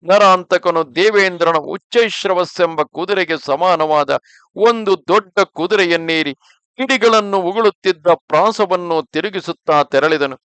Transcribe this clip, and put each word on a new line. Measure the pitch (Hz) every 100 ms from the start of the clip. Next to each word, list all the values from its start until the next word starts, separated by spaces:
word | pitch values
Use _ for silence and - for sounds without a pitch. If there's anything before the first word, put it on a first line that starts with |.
ನರಾಂತಕನು | 165 202 202 185 175 180 175 165 156 127
ದೇವೇಂದ್ರನ | 202 208 190 175 170 165
ಉಚ್ಚೈಶ್ರವಸ್ಸೆಂಬ | 143 180 _ 240 226 - 196 180 175 - 170 160
ಕುದುರೆಗೆ | 147 - 180 196 170 160 -
ಸಮಾನವಾದ | 139 185 170 156 151 143 135 _ _ _ -
ಒಂದು | 220 233 208 185 -
ದೊಡ್ಡ | 196 196 202
ಕುದುರೆಯನ್ನೇರಿ | 196 - 170 208 180 170 165 160 147 135 _ _
ಕಿಡಿಗಳನ್ನು | _ - 254 262 226 220 202 196
ಉಗುಳುತ್ತಿದ್ದ | 175 202 220 - 190 170 160
ಪ್ರಾಸವನ್ನು | 165 _ 151 202 220 202 180 175 165 135
ತಿರುಗಿಸುತ್ತಾ | 156 185 196 170 160 - 151
ತೆರಳಿದನು. | 139 139 151 156 139 131